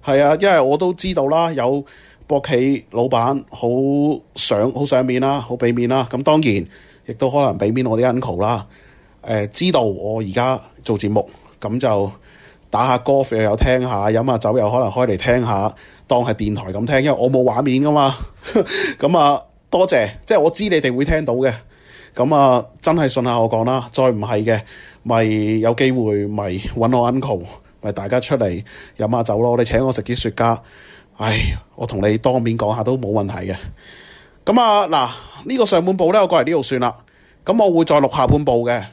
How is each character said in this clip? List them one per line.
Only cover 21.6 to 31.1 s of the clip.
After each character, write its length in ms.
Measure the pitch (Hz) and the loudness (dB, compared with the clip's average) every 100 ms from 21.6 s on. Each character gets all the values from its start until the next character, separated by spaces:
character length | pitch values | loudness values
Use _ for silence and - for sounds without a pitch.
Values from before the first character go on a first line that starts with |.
| - _ - - - | -14 _ -20 -20 -14
咁 180 | - 131 | -2 2
啊， 300 | 151 139 123 - - | 4 4 4 -2 -4
真 140 | - | 0
係 140 | 165 139 | 2 0
信 160 | 131 | 0
下 120 | 123 120 | 0 0
我 120 | 113 | 0
講 140 | 113 | 0
啦， 260 | 120 131 120 | 0 -2 -4
再 120 | - | 0
唔 140 | 131 110 | 2 0
係 240 | 104 107 | -2 -2
嘅， 160 | 110 107 - - - - | 0 -2 -4 -20 -20 -14
咪 580 | 117 113 110 110 107 110 | -2 0 2 0 0 0
有 140 | 113 | 0
機 160 | 120 131 | 2 0
會 360 | 127 110 104 101 | 0 0 -2 -2
咪 260 | 104 101 92 - | -4 -6 -6 -8
搵 240 | 120 117 127 | -2 0 2
我 140 | 120 | 2
uncle， 300 | 131 135 95 85 - _ _ | 0 -2 -6 -6 -20 _ _
咪 80 | 104 | -8
大 140 | 101 101 | -8 -2
家 120 | 123 | -4
出 160 | - 135 | -2 -2
嚟 280 | 101 87 107 - - - | 0 -4 -10 -20 -20 -6
飲 140 | 107 | -2
下 120 | 120 | -2
酒 140 | 113 104 | -2 0
咯。 160 | 120 120 | 0 0
你 80 | |
請 200 | 117 117 | 0 0
我 80 | 131 | 0
食 80 | 117 | -2
啲 120 | 104 | -4
雪 160 | 120 113 | -4 -4
茄， 260 | - 117 117 - - - - _ | 0 0 0 -6 -20 -20 -20 _